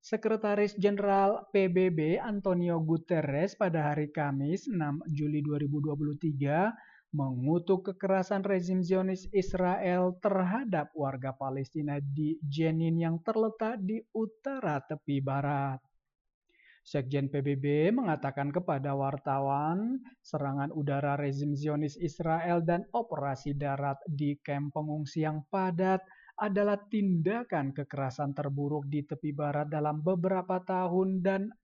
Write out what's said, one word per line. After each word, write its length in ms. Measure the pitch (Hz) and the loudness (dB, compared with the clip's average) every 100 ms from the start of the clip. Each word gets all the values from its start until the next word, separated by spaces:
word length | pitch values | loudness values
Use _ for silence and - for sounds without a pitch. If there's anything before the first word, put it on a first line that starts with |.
Sekretaris 720 | - 220 220 214 214 202 208 208 | -4 -2 0 0 2 2 2 2
Jenderal 720 | 202 202 202 196 196 214 - | 2 2 4 4 4 2 2
P 200 | 202 190 | 4 4
B 160 | 180 185 | 4 4
B 120 | 165 156 180 | 4 2 2
Antonio 560 | 240 208 190 180 175 170 | 0 -2 2 2 2 2
Guterres 760 | 160 165 - 170 151 139 190 - | 2 0 2 0 2 0 0 0
pada 360 | 196 160 147 | 0 2 0
hari 200 | 147 151 | 0 -2
Kamis, 560 | 151 143 139 139 185 - | -2 -2 0 0 -2 -2
enam 320 | 190 151 143 175 | -2 0 -2 -4
Juli 320 | 147 151 151 | -2 0 0
dua 160 | 147 147 | 0 0
ribu 240 | 147 147 | 0 0
dua 160 | 151 147 | -2 -2
puluh 240 | 147 147 | -2 -2
tiga, 560 | 165 139 143 151 202 226 - - _ 147 | -2 0 0 2 0 -2 -16 -20 _ -2
mengutuk 720 | 135 123 131 175 175 185 185 | -2 0 2 2 2 0 0
kekerasan 560 | 185 196 190 185 196 | -4 0 2 2 0
rezim 400 | 196 190 175 185 | 2 0 2 0
Zionis 480 | 175 185 190 185 - | 2 2 2 -2 0
Israel 880 | 202 185 185 180 180 185 180 185 180 | 0 0 2 2 2 2 2 2 0
terhadap 720 | 208 190 180 220 262 170 147 | 0 2 2 0 0 -2 -2
warga 400 | 160 139 131 135 131 | -2 -4 -2 -6 -4
Palestina 640 | 135 135 135 156 147 143 | -4 -4 -4 -4 -2 -2
di 320 | 143 139 151 160 | -4 -2 0 -2
Jenin 560 | 151 143 160 160 165 165 | -4 0 2 2 2 2
yang 240 | 165 165 | 2 0
terletak 560 | 170 220 220 214 220 233 | -2 0 0 0 -4 -2
di 240 | 190 220 - | -4 -4 -4
utara 720 | 220 220 - 277 269 214 143 | -4 -4 -4 -8 -4 -2 -2
tepi 400 | - 151 - 139 | -4 -10 -2 -2
barat. 560 | 135 135 143 143 139 131 _ _ _ _ _ _ _ _ _ - | 0 -2 0 -2 -2 -6 _ _ _ _ _ _ _ _ _ -20
Sekjen 480 | - 147 127 139 139 | -6 -4 0 0 0
P 80 | 143 | 0
B 160 | 139 143 | 0 0
B 320 | 143 147 165 240 | 2 4 4 2
mengatakan 560 | 226 151 139 135 139 | 0 0 -2 -2 -2
kepada 400 | 160 175 147 139 | -2 -2 -2 -2
wartawan, 1120 | 139 135 147 - 139 139 139 151 180 226 262 - - | -2 -2 -2 -2 0 0 0 0 0 -2 -4 -8 -20
serangan 560 | - 151 139 139 143 156 | -8 -4 -2 -2 -2 -2
udara 400 | 143 139 147 143 | 0 0 0 0
rezim 400 | 143 139 147 143 | -2 -2 -2 0
Zionis 400 | 151 147 151 147 | 0 0 -2 -2
Israel 640 | 170 - 160 165 170 175 | -6 -2 0 0 2 2
dan 240 | 165 175 - | 2 0 0
operasi 640 | 240 233 151 139 135 147 143 | -4 -4 -4 -2 -4 -4 -4
darat 400 | 143 139 139 135 - | -2 -2 -2 -4 -6
di 240 | 143 147 143 | -2 0 -2
kamp 320 | - 139 143 151 | -4 -4 -4 -4
pengungsi 480 | 151 151 143 - | -4 -4 -4 -2
yang 240 | 156 156 - | -2 -2 -4
padat 560 | 196 185 170 190 190 - - - - | -2 0 2 2 2 -2 -20 -20 -6
adalah 400 | 214 196 208 202 - | -2 2 2 0 -2
tindakan 800 | 214 202 175 160 226 240 165 135 | 0 2 2 2 0 -2 -2 -2
kekerasan 560 | 139 139 143 135 127 143 139 | -4 -8 -4 -4 -2 -4 -2
terburuk 480 | 143 139 143 151 143 | -4 -2 -2 -2 -2
di 160 | 147 | -4
tepi 320 | 143 151 151 | -4 -6 -6
barat 400 | 147 147 147 151 | -2 -2 -2 -2
dalam 320 | 151 151 156 156 | -2 0 0 0
beberapa 560 | 185 180 190 185 185 | 2 2 0 0 -4
tahun 640 | 180 185 185 180 190 190 180 | -2 -2 2 2 2 2 0
dan 240 | 196 202 - | 0 -2 -10